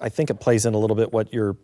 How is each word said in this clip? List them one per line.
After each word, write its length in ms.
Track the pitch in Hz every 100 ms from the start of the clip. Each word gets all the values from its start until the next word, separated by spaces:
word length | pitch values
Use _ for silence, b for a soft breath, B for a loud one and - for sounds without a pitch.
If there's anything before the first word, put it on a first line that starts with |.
I 80 | 117
think 220 | - 151
it 80 | 104
plays 260 | - 117 117
in 80 |
a 60 | 107
little 160 | 107 107
bit 180 | 113
what 180 | 113 110
you're 240 | 117 104 95